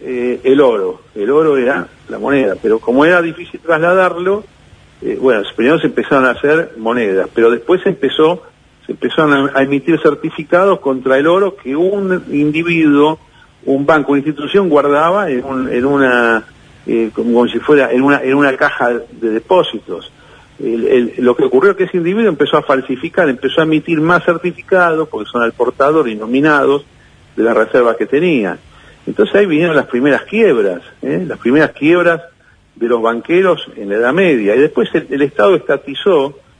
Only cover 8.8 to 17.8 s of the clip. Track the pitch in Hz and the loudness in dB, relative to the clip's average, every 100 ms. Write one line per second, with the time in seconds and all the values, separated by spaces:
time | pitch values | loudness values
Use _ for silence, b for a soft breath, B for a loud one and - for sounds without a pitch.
8.8 | - - - - 151 139 139 139 135 139 | -14 -8 -4 0 2 2 0 0 0 0
9.8 | 160 156 160 143 165 - 156 175 196 180 | 0 2 0 0 -8 -10 -2 2 2 0
10.8 | 143 131 131 135 156 185 196 190 123 143 | -2 -2 0 2 2 2 0 -4 -8 -2
11.8 | 185 202 190 180 - 147 147 156 170 165 | -2 -2 -2 -4 -4 -2 0 -2 -2 2
12.8 | 156 143 151 160 b b b _ - 139 | 2 4 2 -2 b b b _ -4 -2
13.8 | 143 156 135 143 143 143 147 202 185 147 | 2 2 2 -2 -2 -6 -2 0 2 2
14.8 | 143 143 165 196 185 123 139 131 127 120 | 2 2 2 0 -2 -4 -4 -6 -4 -2
15.8 | 135 143 131 123 117 113 - - - - | 0 2 2 2 2 0 -4 -20 -20 -16
16.8 | - 113 113 - 117 117 120 113 - 147 | -4 -2 -2 -2 0 2 2 -2 2 2